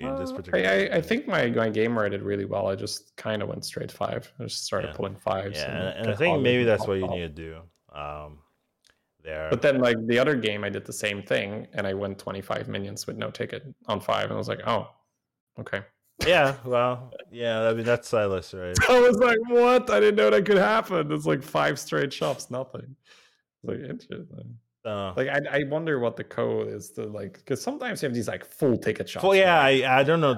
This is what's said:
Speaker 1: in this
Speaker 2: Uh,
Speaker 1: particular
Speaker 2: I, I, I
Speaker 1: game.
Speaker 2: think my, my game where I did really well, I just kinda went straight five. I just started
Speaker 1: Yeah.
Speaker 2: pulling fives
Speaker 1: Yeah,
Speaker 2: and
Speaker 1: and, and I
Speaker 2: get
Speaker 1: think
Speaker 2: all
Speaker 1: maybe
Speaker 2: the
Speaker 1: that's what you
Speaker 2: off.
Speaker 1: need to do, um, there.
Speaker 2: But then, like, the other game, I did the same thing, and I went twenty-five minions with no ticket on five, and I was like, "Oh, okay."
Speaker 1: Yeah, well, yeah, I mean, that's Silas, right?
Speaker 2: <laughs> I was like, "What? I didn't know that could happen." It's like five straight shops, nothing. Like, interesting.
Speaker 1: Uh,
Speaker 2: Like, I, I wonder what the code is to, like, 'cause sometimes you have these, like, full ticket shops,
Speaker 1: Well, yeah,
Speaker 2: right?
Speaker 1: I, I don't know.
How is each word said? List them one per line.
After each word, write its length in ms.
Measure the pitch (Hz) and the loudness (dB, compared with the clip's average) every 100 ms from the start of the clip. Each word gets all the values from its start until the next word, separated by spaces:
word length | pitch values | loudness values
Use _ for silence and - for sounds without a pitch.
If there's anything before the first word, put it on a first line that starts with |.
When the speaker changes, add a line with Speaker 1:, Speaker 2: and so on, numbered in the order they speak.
| 269 | -8
Speaker 1:
in 100 | 269 | -8
this 140 | 262 | -8
Speaker 2:
Uh, 40 | 262 | -10
Speaker 1:
particular 320 | - 180 185 | -2 0 2
Speaker 2:
I, 40 | |
I, 40 | 196 | 2
I 120 | 196 | 2
Speaker 1:
game. 120 | 196 | 0
Speaker 2:
think 240 | - 233 302 | 0 -2 0
my, 200 | 175 123 | 0 2
my 180 | 117 113 | 2 2
game 260 | 107 113 117 | 2 2 2
where 100 | 104 | 0
I 40 | |
did 120 | 98 | -2
really 220 | 101 101 | -2 -2
well, 240 | 98 101 101 | -2 -2 0
I 80 | 95 | -2
just 400 | 107 - _ - | -6 -10 _ -10
kinda 300 | 113 107 101 | -4 -4 -4
went 180 | - | -8
straight 280 | - - - | -8 -10 -10
five. 380 | - - 117 - - | -6 -4 -4 -10 -14
I 60 | |
just 220 | 113 - - | -10 -8 -6
started 240 | 101 90 | -4 -4
Speaker 1:
Yeah. 40 | - | -6
Speaker 2:
pulling 180 | 98 98 | -8 -4
fives 420 | 104 95 101 76 | -4 -2 -4 -6
Speaker 1:
Yeah, 120 | 67 | -6
Speaker 2:
and 80 | 73 | -4
Speaker 1:
and, 200 | 92 85 | -6 -4
and 80 | 113 | -4
I 40 | |
Speaker 2:
get 60 | 104 | 0
Speaker 1:
think 160 | 170 | 2
Speaker 2:
all 80 | 151 | 2
Speaker 1:
maybe 220 | 123 123 117 | 2 4 4
Speaker 2:
the 60 | |
Speaker 1:
that's 140 | 104 107 | 4 2
what 100 | 98 | -2
you 100 | 92 | -2
Speaker 2:
off. 60 | |
Speaker 1:
need 100 | 90 | -4
to 80 | 85 | -6
do, 320 | 76 80 80 85 _ _ 73 | -10 -14 -14 -20 _ _ -12
um, 420 | 73 76 76 73 _ _ _ _ _ _ _ _ | -10 -10 -14 -20 _ _ _ _ _ _ _ _
there. 260 | 80 78 78 | -10 -6 -4
Speaker 2:
But 120 | 123 | 0
then, 180 | 147 135 | 2 4
like, 160 | 123 113 113 | 2 2 2
the 140 | 120 | 2
other 160 | 135 139 | 2 2
game, 300 | 110 104 101 | -2 -2 -4
I 40 | |
did 140 | 101 101 | -6 -10
the 80 | |
same 300 | - 107 101 | -6 -4 -4
thing, 440 | 95 131 101 107 - | -2 -2 -2 -8 -8
and 160 | - 98 | -6 -4
I 60 | |
went 260 | 98 98 95 | -4 -6 -8
twenty-five 480 | - 98 95 107 110 | -10 -10 -6 -8 -6
minions 400 | 104 98 104 - | -8 -8 -10 -10
with 80 | 110 | -8
no 160 | 110 | -8
ticket 340 | - 113 104 139 - - | -8 -8 -10 -14 -14 -6
on 140 | 104 | -4
five, 240 | - 104 104 | -2 -2 -2
and 80 | |
I 40 | 107 | -6
was 120 | 107 | -6
like, 180 | 110 113 | -6 -2
"Oh, 220 | 110 - _ _ _ _ _ _ - | -4 -4 _ _ _ _ _ _ -16
okay." 200 | 107 98 98 _ _ - 156 | -8 -8 -10 _ _ -4 4
Speaker 1:
Yeah, 300 | 175 139 127 123 | 4 4 0 -2
well, 480 | 120 123 120 127 - - | 0 0 -2 -10 -18 -16
yeah, 380 | 117 117 113 113 | -6 -2 0 2
I 40 | |
mean, 120 | 113 117 | 2 0
that's 240 | 120 - | 0 0
Silas, 440 | 113 101 95 - | 0 2 -2 -6
right? 220 | 92 90 90 | -10 -4 0
Speaker 2:
<laughs> 60 | - | 4
I 100 | 247 | 8
was 160 | 247 220 | 8 6
like, 220 | 247 226 233 | 4 4 2
"What? 420 | 240 240 254 247 | 4 6 4 4
I 120 | 208 | 4
didn't 140 | 208 208 | 6 6
know 120 | 214 | 6
that 160 | 208 196 | 4 6
could 120 | 196 | 6
happen." 520 | 208 220 220 180 147 | 6 2 2 -2 0
It's 140 | 151 156 | -2 0
like 160 | 147 | -2
five 380 | 131 156 143 143 | 0 0 0 0
straight 320 | - 151 143 | -2 -2 -2
shops, 400 | - 156 127 - | -2 -4 -4 -6
nothing. 460 | 123 131 - 120 135 _ _ _ _ _ _ - | -8 -8 -12 -16 -20 _ _ _ _ _ _ -8
Like, 120 | 117 | -8
interesting. 480 | 135 - - - - - 120 120 _ _ 113 | -8 -12 -12 -14 -14 -16 -16 -18 _ _ -8
Speaker 1:
Uh, 280 | 104 98 101 | -6 -6 -4
Speaker 2:
Like, 100 | 135 | -2
I, 100 | 143 147 | -2 -2
I 120 | 143 | -2
wonder 360 | 139 151 165 139 | -2 -4 -2 0
what 160 | 117 113 | -2 -4
the 80 | |
code 440 | 107 - 117 110 107 | -10 -4 -2 -2 -4
is 240 | 104 - | -8 -12
to, 120 | - 107 | -10 -10
like, 380 | 104 98 - - | -8 -12 -12 -8
'cause 160 | 131 | -6
sometimes 400 | - 294 247 190 | -6 -6 -8 -4
you 60 | 147 | -4
have 60 | |
these, 140 | 120 101 | -4 -4
like, 180 | 92 - | -8 -10
full 320 | - 143 113 | 0 2 2
ticket 320 | - - 104 | 0 -4 -6
shops, 140 | - | 0
Speaker 1:
Well, 120 | 190 196 | 4 6
yeah, 220 | 185 165 | 8 8
Speaker 2:
right? 260 | 135 135 | 6 6
Speaker 1:
I, 160 | 131 131 | 4 4
I 40 | |
don't 180 | 139 165 | 4 4
know. 120 | 147 | 4